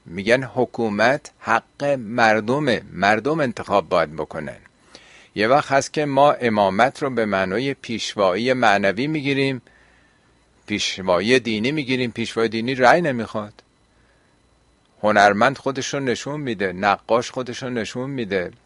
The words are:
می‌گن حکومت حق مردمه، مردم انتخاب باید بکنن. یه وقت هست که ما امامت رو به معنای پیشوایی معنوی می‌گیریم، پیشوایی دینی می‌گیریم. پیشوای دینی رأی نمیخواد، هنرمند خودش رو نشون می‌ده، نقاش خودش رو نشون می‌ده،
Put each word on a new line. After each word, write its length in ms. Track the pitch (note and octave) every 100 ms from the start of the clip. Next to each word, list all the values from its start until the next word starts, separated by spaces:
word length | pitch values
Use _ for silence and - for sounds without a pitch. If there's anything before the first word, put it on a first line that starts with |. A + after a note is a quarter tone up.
| -
می‌گن 360 | E2+ G2 B2
حکومت 880 | C3 B2+ A#2+ - A2+ G#2 A2+ C#3+ - _
حق 440 | - A2+ - _ C#3+ C#3
مردمه، 840 | G#2+ A#2+ A2+ G#2+ G#2+ C#3 D3 G2 -
مردم 480 | E2 G2 G#2+ A#2 D#3+
انتخاب 480 | C3+ G#2 - G2 D#2+
باید 280 | F2+ D#2+ D#2
بکنن. 400 | D2+ E2 D2 - _ _ _ - - - -
یه 140 | - A2
وقت 240 | C#3 -
هست 200 | C3+ -
که 120 | -
ما 280 | D3 C3+ C#3+
امامت 720 | - A#2+ G#2+ G2 F#2+ B2 -
رو 80 | C#3+
به 140 | A#2+
معنای 500 | A2 F#2+ F#2+ G2+ C3+
پیشوایی 800 | C3+ - A2+ - - G2 F#2 B2
معنوی 540 | B2+ A2+ G2+ G2 F#2+ C#3+
می‌گیریم، 560 | D#3 C#3 C#3 C3+ B2+ - _ _ _ _ _ _ _ _ _ -
پیشوایی 720 | G#2 - - F#2 F2+ G2+ C3
دینی 340 | A#2 G#2+ A#2
می‌گیریم. 380 | D#3 B2 B2+ B2
پیشوای 380 | G#2+ A2+ - A2+
دینی 260 | A2+ A#2
رأی 260 | C3 B2 D#3
نمیخواد، 520 | E3+ B2 G#2+ A2 G#2 - _ _ _ _ _ _ _ _ _ _ _ _ _ _
هنرمند 560 | G#2 G#2 G2+ G2+ A#2+ C3+
خودش 360 | - C3+ B2+
رو 60 | C#3+
نشون 400 | C3+ A2 - D3+
می‌ده، 320 | C#3 G#2 G2
نقاش 580 | F2+ G2+ F#2+ - A2+ A#2+
خودش 320 | - B2 A#2
رو 80 | C3
نشون 400 | B2 G2+ B2 C3
می‌ده، 400 | C3+ G#2+ F#2+ F2 -